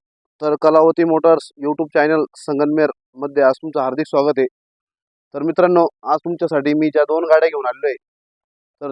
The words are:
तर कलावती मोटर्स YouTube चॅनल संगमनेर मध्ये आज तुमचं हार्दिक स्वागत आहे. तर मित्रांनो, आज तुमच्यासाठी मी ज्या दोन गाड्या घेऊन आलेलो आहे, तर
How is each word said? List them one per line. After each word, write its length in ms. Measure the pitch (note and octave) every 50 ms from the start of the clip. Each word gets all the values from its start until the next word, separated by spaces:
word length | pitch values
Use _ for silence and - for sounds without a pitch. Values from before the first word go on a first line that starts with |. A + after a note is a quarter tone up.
| _ _ _ _ _ _ _ -
तर 140 | D3+ D3+ D3+ -
कलावती 420 | - D#3 D#3 D#3+ D#3+ E3 E3 F3 E3
मोटर्स 400 | E3+ D#3+ D#3 D#3+ E3 D#3+ D3+ - - _ -
YouTube 300 | C#3 D3 D3 - D#3+ D3+ -
चॅनल 300 | D#3 D3 D3+ D#3+ D#3 D3 - _
संगमनेर 520 | - - - C#3+ C#3 D3+ D3 D3+ D#3 D3+ C#3 - _ _ _ _
मध्ये 280 | C3 C#3 C#3+ C#3 C#3+ C3+
आज 100 | C3 C3+
तुमचं 240 | - - D#3+ C#3+ D3
हार्दिक 280 | C3 C3 C3 D3 D3+
स्वागत 320 | - - C#3+ C#3 D3+ C#3+ C3+
आहे. 80 | C3 - _ _ _ _ _ _ _ _ _ _ _ _ _ _ _ _ -
तर 100 | C#3+ C#3+
मित्रांनो, 420 | E3 D#3+ - F3 F3+ F3+ E3+ E3+ - _ _ -
आज 120 | C3 D3+ D#3 -
तुमच्यासाठी 480 | E3+ F3 D#3 F3 D3+ D#3+ C#3+ C#3 D3 D3 D3+
मी 100 | D#3 D3+
ज्या 140 | D3 D3+ D3
दोन 200 | C#3+ D#3 E3 E3+
गाड्या 240 | D#3+ D#3 D#3+ E3 E3
घेऊन 180 | D#3 C#3+ C3
आलेलो 200 | B2 B2+ C3+ D3+
आहे, 80 | C#3+ B2 - _ _ _ _ _ _ _ _ _ _ _ _ _ _ _ -
तर 100 | D3 C#3